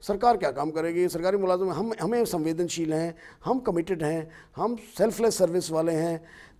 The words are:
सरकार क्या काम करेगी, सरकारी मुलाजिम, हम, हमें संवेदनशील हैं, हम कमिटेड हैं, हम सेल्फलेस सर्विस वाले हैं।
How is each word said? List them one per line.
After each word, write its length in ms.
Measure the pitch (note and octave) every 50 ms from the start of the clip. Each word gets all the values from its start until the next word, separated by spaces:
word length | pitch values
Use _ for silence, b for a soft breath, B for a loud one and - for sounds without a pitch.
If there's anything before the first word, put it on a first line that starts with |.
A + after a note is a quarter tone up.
सरकार 360 | B - G#3 G3 A3+ A#3+ A#3
क्या 140 | F#3+ F3+ C#3+
काम 200 | C3+ C#3 C#3+ D#3
करेगी, 380 | D#3 D#3+ D#3+ E3+ E3+ F3 F3+ F3
सरकारी 280 | - E3 E3 F#3 G3
मुलाजिम, 340 | G3+ F#3+ F#3 F3+ F3+ F#3+ F#3
हम, 200 | E3+ D3 G#3 A3+ A3 -
हमें 240 | D#3+ F3+ A#3 A#3+ A3+
संवेदनशील 680 | D#3 F3+ E3+ D3+ D#3+ E3 D#3+ F3 E3+ - E3 E3 D#3 D#3
हैं, 220 | D#3 E3 E3+ E3 B B B B B B
हम 140 | F3 B3 C4
कमिटेड 440 | B3+ A3 F3+ E3+ E3 F3+ F#3+ D#3+ D#3
हैं, 280 | D3 E3 E3 D#3 D#3+ B B B B B
हम 200 | - F3+ A3+ A#3+ A3 - - -
सेल्फलेस 400 | - F#3+ A3+ G3 - A3+ A3+ -
सर्विस 340 | - F#3 E3+ E3+ F3+ F3 -
वाले 200 | D#3+ D#3+ D#3+ E3
हैं। 340 | E3 D#3 E3 E3+ E3+ D#3+ - B B B B B B